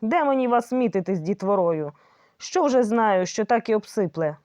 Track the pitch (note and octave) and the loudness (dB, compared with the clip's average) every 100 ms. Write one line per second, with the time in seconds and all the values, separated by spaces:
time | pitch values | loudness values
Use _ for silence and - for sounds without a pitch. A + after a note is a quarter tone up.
0 | A3 E4+ C#4+ C4+ B3 A#3+ A#3+ B3+ A#3 G3 | -2 0 2 0 2 0 0 -2 0 0
1 | F3+ F#3 D#3+ G3+ F#3+ G3 E3+ D#3+ D3 - | -2 -2 -4 -2 0 2 2 0 -4 -12
2 | _ _ _ _ - F#4 D4 B3 G#3+ A#3 | _ _ _ _ -4 0 2 2 2 2
3 | A3 F#3 F3+ - G#3 A#3 A3+ G#3+ - A3 | 2 2 0 -2 0 0 0 -2 -2 -4
4 | F3 D#3+ D3+ D3+ | -2 -2 -4 -6